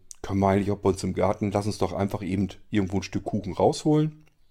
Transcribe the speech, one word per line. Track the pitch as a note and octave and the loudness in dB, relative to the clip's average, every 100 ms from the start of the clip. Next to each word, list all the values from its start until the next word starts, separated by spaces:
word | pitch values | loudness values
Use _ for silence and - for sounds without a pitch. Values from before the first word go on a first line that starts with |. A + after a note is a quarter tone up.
| - - | -20 -16
können | - G2 | -4 2
wir | G2 | 4
eigentlich | G2 G2 | 4 2
auch | G2 | 0
bei | G2 | 0
uns | F2+ | 0
im | F#2+ | -2
Garten, | F#2 F2+ G#2+ G#2 | 0 0 0 0
lass | G2+ G#2 | -2 -2
uns | F#2+ | -2
doch | F#2 | -2
einfach | F2 G2 G#2 | 0 -2 -2
eben | G2+ F#2+ F#2 - - | -4 -2 -2 -4 -2
irgendwo | G#2+ F#2 F#2+ | 0 0 -2
ein | |
Stück | - - | -2 -6
Kuchen | - G#2 F#2 | -2 -4 -4
rausholen | E2 G#2+ - D#3 D3+ D#3 - - _ _ | 2 2 2 2 2 2 -4 -20 _ _